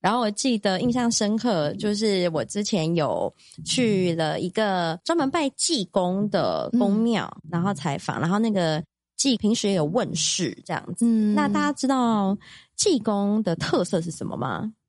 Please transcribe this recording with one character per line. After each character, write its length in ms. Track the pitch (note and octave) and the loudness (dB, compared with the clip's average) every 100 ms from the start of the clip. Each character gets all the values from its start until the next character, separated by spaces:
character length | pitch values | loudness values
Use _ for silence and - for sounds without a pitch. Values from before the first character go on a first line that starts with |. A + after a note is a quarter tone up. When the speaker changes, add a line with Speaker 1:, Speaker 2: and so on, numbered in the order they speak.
Speaker 1:
然 120 | F#3+ | 2
后 80 | A#3 | 0
我 100 | A3+ | 0
记 280 | G#3 C4+ A3+ | -2 0 0
得 220 | G3+ F#3 | 0 0
印 100 | A#3+ | 0
象 220 | A#3+ A#3+ | 0 0
深 240 | A3+ G#3 A3 | 0 0 0
刻， 360 | A#3 F#3 D3 | 0 0 0
就 200 | G3 - | -2 -2
是 340 | G#3 A3 G3 F3 | 0 0 2 0
我 120 | D#3+ A#2 | -2 -4
之 180 | G3+ | -4
前 280 | G#3 G3+ D#3 E3+ | -2 0 0 0
有 360 | C#3 F2 F#2 - - - | 0 0 -4 -6 -20 -18
去 500 | D#3+ - A#3+ G3+ F3+ | -6 0 2 2 2
了 260 | E3 D#3 D#3 | 0 0 0
一 80 | F#3 | -2
个 480 | F3+ G#3+ F#3 E3+ E3 | 0 0 0 0 -4
专 120 | - E4+ | -2 0
门 140 | C4+ | 0
拜 180 | E4+ C#4+ | 0 -2
济 340 | - - D#4 F3+ | -2 -2 0 0
公 360 | - F3+ F#3 G#3 | 0 0 0 0
的 380 | G3 A#2+ D#2+ B1 A#3+ | 0 0 0 0 2
宫 180 | A#3+ G3+ | 2 4
庙， 340 | A#3 A3 G#2 - | 2 0 -2 -8
Speaker 2:
嗯。 60 | D#3 | -6
Speaker 1:
然 100 | E3+ | -2
后 100 | F3+ | 0
采 240 | G3 E3 C#3+ | 0 -2 -4
访， 200 | - B2+ | -4 -2
然 100 | D3+ | 0
后 100 | G3 | 2
那 120 | A3+ | 2
个 320 | G3+ E3+ D#3 D#3+ _ _ - | 2 0 0 -4 _ _ -4
济 200 | C#4 A#3 | 0 2
平 180 | G#3 | 2
时 140 | A#3 G#3 | 0 0
也 60 | |
有 100 | G3 | 0
问 320 | D3+ G3+ G3+ D#3+ | 2 0 -2 -2
世 420 | D3+ - D#3+ - | -2 -2 -4 -6
这 80 | - | -6
样 100 | E3 - F3+ | -6 -6 -2
子。 80 | A#3 | 2
Speaker 2:
嗯。 280 | A3+ G#3+ | 4 4
Speaker 1:
那 120 | G#3 C#4+ | 2 2
大 140 | G#3 | 2
家 120 | D4 | 0
知 120 | C#4+ C4 | 0 0
道 500 | C4+ A#3 A3 G3 G3+ - - - | 2 2 2 2 -2 -6 -20 -20
济 240 | - - D4 | -2 0 2
公 440 | A3 G3+ G3+ G#3+ | 0 0 0 0
的 120 | G#3 | 0
特 300 | E3 - D#4+ | -2 0 0
色 160 | F3 F#3 | 0 -2
是 100 | E3+ | -4
什 160 | - - | -8 -8
么 80 | |
吗？ 380 | - - F2 A3 A3 | -6 -6 -4 -6 -10